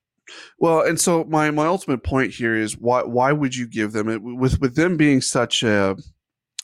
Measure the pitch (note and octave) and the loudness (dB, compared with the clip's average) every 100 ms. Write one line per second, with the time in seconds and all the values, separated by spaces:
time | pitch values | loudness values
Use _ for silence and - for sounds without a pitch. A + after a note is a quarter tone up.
0 | _ _ - - - _ E3 D#3+ E3 D#3+ | _ _ -20 -20 -20 _ 2 4 2 0
1 | - E3 D#3 D#3 D3+ D3+ D#3 F#3+ - B2 | 2 0 0 0 0 0 0 -2 -2 -4
2 | - C3+ A2 - A#2 A2 G#2+ F2+ A2+ B2 | -2 -2 -2 -2 -2 -2 -2 -4 0 0
3 | - A#2+ C3 D3+ C#3 B2+ A#2+ A2 G#2+ G#2+ | 0 0 2 2 -2 -4 -6 -4 -2 -2
4 | G#2+ A2+ A2+ B2 C3 - C3+ A#2+ F3 E3 | -4 -4 -8 -2 0 2 0 0 0 4
5 | D3 C3+ - C3+ A#2 - A#2+ G#2 G2 F#2+ | 4 4 2 0 0 0 2 2 2 -2
6 | - _ _ _ _ - | -10 _ _ _ _ -12